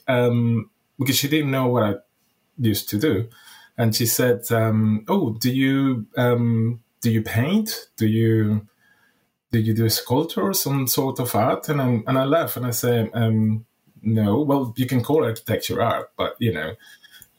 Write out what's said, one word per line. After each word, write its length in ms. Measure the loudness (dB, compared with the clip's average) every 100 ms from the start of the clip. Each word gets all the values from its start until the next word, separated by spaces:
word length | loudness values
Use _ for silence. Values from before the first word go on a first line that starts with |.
| -2
um, 600 | 2 2 2 2 0 -4 _ _ -6
because 160 | -2 -2
she 120 | 0
didn't 220 | 0 0
know 160 | 0 0
what 160 | 2
I 100 | 0 -2 _ _ _ _ _ -4
used 300 | -2 -2 -2
to 80 | -2
do. 280 | 0 0 -4 -12 -20 -20 -16 -2
And 180 | 0 0
she 100 | 0
said, 460 | 0 2 0 0
um, 540 | 0 2 2 2 0 0
"Oh, 240 | 0 0
do 180 | -2 -2
you, 540 | 0 0 0 0 -2 -6 -2
um, 640 | 0 2 2 2 0 -4 _ -6
do 80 | 0
you 120 | 0
paint? 640 | 0 0 2 0 -2 -8 -12 -2
Do 80 | 0
you, 640 | 2 4 4 2 0 -4 _ _ _ _ _ _ _ -4
do 80 | -2
you 140 | 0
do 160 | 2 0
sculpture 520 | 0 -2 -2 -2 -2
or 120 | -2
some 340 | -2 -2 -2 0
sort 320 | 0 -2 -2
of 140 | -2
art?" 360 | 0 0 0 -2
And 120 | 0
I, 220 | 2 0 2
and 120 | 0
I 60 | 2
laugh 320 | 2 0 -4
and 80 | -4
I 60 |
say, 380 | -2 0 0 0
um, 520 | 0 2 2 2 0 -6 _ _ -8
"No, 380 | -2 2 2 2
well, 320 | 2 0 -2 -4
you 100 | 0
can 160 | 0
call 220 | 2 0
architecture 580 | 0 -4 -4 -4 -2 -2
art, 300 | -2 -2 -6 -6
but, 180 | -6 -2
you 140 | -2
know." 200 | -2 -6 -10 -18 -20 -20 -20 -16